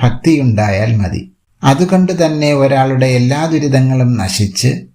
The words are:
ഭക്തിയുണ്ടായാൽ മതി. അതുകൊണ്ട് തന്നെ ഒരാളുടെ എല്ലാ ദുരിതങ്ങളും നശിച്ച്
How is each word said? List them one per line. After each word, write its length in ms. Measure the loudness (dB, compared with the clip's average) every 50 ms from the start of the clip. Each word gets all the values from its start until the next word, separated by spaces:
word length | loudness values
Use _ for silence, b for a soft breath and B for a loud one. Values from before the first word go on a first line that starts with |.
| 0
ഭക്തിയുണ്ടായാൽ 920 | 0 -2 0 0 0 2 2 2 2 0 0 0 0 0 -2 0 0 0
മതി. 360 | 0 -2 -2 -4 -8 -10 -12 -18 _ _ _ _ _ -2
അതുകൊണ്ട് 600 | 0 0 2 0 2 2 2 2 0 0 0 0
തന്നെ 280 | 0 0 0 0 0 2
ഒരാളുടെ 520 | 2 2 2 2 2 0 0 0 0 0
എല്ലാ 400 | 2 2 2 2 0 0 -2 -2
ദുരിതങ്ങളും 720 | -2 -2 -2 0 0 2 2 2 2 2 2 0 0 0
നശിച്ച് 640 | 0 -2 -4 -2 -2 -2 -2 -2 -2 -2 -2 -2 -2 -6 -14 _